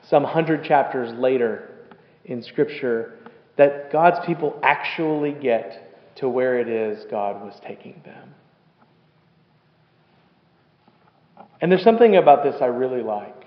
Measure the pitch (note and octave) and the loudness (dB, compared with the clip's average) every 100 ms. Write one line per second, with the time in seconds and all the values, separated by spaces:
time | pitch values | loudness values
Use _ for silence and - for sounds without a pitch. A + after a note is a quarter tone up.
0 | _ D#3 C#3 E3 D#3 D3+ - D3 C3 C3+ | _ 2 2 -2 0 -2 2 2 2 -4
1 | A#2 A#2 B2+ C3 A#2 G#2 - - - - | -8 -2 0 2 0 -4 -12 -20 -20 -20
2 | _ _ - B2 A2+ - D3 - C3 A2+ | _ _ -12 -12 -10 -2 -2 -2 -4 -4
3 | A2+ - - - _ - C#3+ C#3+ - D3+ | -6 -14 -20 -20 _ 2 2 2 -4 2
4 | E3+ F3 - D#3+ D3+ - C3 C#3+ - - | 2 2 -4 -4 -4 0 0 0 -4 -4
5 | D#3+ D3+ D3 C#3+ C3 A2+ A2 - - - | -4 -2 -4 -4 -2 -2 -2 -16 -20 -20
6 | _ - C3+ B2 B2+ B2 A#2 A2+ A2 G#2 | _ -6 -4 0 0 0 -2 -4 -4 -6
7 | - A2 G2+ G2+ G#2 - A2 A2 - - | -8 -6 -6 -6 -14 -18 -18 -18 -20 -20
8 | - - - - _ _ _ _ _ _ | -20 -20 -20 -20 _ _ _ _ _ _
9 | _ _ _ _ _ _ _ _ _ _ | _ _ _ _ _ _ _ _ _ _
10 | _ _ _ _ _ _ _ _ _ _ | _ _ _ _ _ _ _ _ _ _
11 | _ _ _ _ - _ E3+ F#3 A3+ A3+ | _ _ _ _ -20 _ 0 4 4 6
12 | A3+ F#3+ D3 C#3+ C#3+ - B2+ A#2+ B2+ B2+ | 6 6 6 6 4 -2 -2 -2 -4 -4
13 | A2 G#2 G2+ - | -6 -8 -10 -20